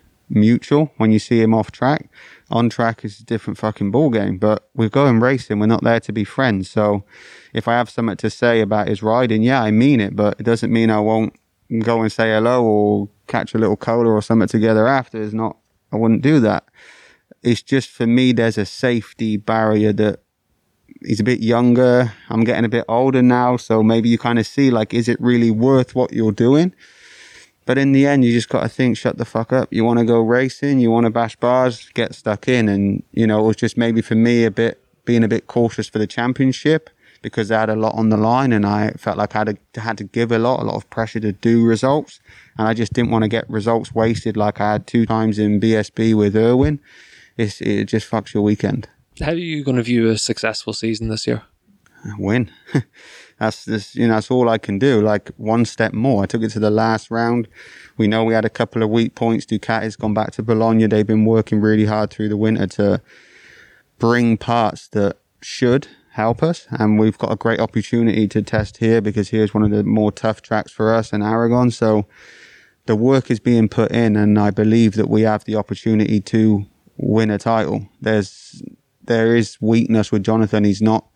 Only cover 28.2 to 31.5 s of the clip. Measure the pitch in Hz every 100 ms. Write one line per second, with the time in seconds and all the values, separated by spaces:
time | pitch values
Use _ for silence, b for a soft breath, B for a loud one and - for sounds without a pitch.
28.2 | 120 117 - 123 113 - 127 113 120 -
29.2 | 117 113 117 127 - 113 117 117 117 117
30.2 | 113 123 131 - 143 135 117 117 117 117
31.2 | 117 - 120